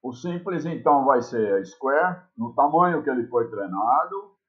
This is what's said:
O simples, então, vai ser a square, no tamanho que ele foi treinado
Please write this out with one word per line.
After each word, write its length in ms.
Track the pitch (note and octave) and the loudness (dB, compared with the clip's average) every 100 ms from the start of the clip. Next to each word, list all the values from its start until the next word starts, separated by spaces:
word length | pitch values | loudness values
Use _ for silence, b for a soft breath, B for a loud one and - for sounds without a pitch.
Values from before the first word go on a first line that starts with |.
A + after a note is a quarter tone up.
O 100 | C3 | -12
simples, 520 | A#2 F3 F3 G3 E3+ D#3+ | -10 -8 -8 -6 -6 -6
então, 400 | C#3+ D3+ C#3+ C3+ | -4 2 2 4
vai 160 | B2+ | 0
ser 320 | A#2 A#2 G#2 | 0 -2 0
a 100 | G2 | 0
square, 580 | F#2 - C3 D3 F3+ F3 _ - | -2 -6 0 2 0 -4 _ -10
no 180 | A#2 | -4
tamanho 480 | C#3 C#3+ D#3+ F3 D#3+ | 2 4 4 4 2
que 80 | C3 | 0
ele 160 | B2 A#2 | -2 0
foi 240 | A#2+ A2+ | -2 -2
treinado 880 | G2+ G2 F#2 A2+ C#3+ E3+ G3 G3+ _ | -6 -6 -2 2 2 2 -8 -12 _